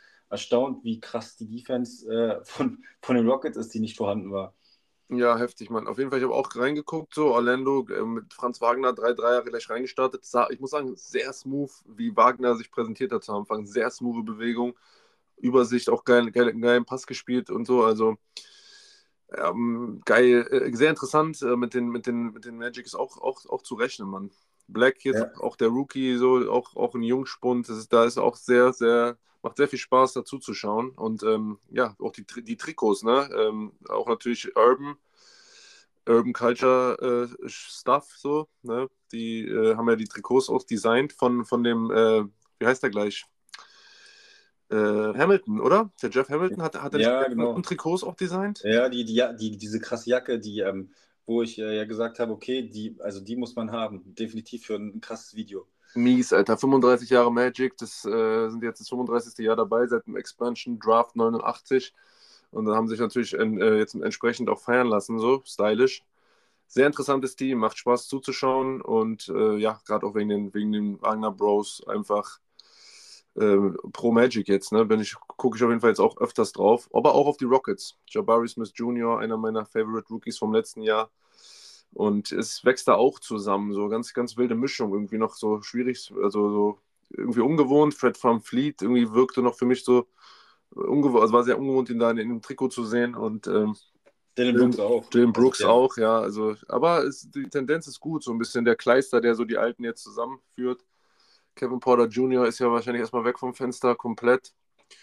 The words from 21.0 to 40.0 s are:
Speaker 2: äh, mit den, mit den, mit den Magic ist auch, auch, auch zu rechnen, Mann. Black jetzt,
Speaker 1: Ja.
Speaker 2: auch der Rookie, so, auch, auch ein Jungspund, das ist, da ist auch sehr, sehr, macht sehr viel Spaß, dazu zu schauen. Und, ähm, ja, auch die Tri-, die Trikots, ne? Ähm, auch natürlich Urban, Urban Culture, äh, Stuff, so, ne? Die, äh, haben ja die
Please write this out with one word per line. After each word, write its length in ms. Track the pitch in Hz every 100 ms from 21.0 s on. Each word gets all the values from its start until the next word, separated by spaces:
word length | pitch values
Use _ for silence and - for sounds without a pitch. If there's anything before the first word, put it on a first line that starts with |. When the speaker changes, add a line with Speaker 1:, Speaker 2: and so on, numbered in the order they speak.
| 127 151 156 151
Speaker 2:
äh, 140 | 123 123
mit 180 | 120 127
den, 140 | 120
mit 180 | 117 113
den, 240 | 120 117
mit 140 | 107 120
den 120 | 117
Magic 280 | 117 123 120
ist 100 | -
auch, 220 | 131 -
auch, 240 | - 131 -
auch 140 | -
zu 140 | - 110
rechnen, 320 | 127 - 98
Mann. 240 | 95 98 _ _ _ -
Black 360 | 101 131 131
jetzt, 160 | 135 113
Speaker 1:
Ja. 120 | 113 -
Speaker 2:
auch 160 | 117 -
der 100 | 113
Rookie, 480 | 120 139 135 131 123
so, 320 | 127 127 104
auch, 260 | 120 - -
auch 200 | 120 120
ein 80 |
Jungspund, 640 | 117 127 135 - 127 123 117
das 100 | 110
ist, 160 | 113
da 120 | 120 120
ist 120 | 117
auch 200 | 104 -
sehr, 340 | - 123 123
sehr, 460 | 127 117 120 120 120 _ _
macht 160 | 117 -
sehr 100 | 143
viel 100 | 127
Spaß, 360 | - 127 131
dazu 260 | 131 - 139
zu 140 | -
schauen. 380 | 104 107 107 127
Und, 300 | 131 110 110
ähm, 360 | 107 110 107 104 _
ja, 260 | 117 120 101
auch 140 | 110
die 100 | -
Tri-, 200 | 101 -
die 120 | 117 117
Trikots, 480 | - 160 110 98
ne? 260 | 113 127 139 -
Ähm, 360 | 110 107 107 - -
auch 180 | 107 113
natürlich 480 | 117 123 120 - -
Urban, 400 | 117 131 143 147 _ _ _ _ _ - - - _ _ -
Urban 240 | 117 117
Culture, 960 | 117 120 123 131 127 127 - 127 120 120 123
äh, 60 | 120
Stuff, 640 | - - - - 139 - -
so, 320 | 139 151 156 _
ne? 280 | 123 117 131 _ _
Die, 300 | 117 113 113
äh, 340 | 110 107 110 110
haben 140 | 117
ja 80 |
die 100 | 113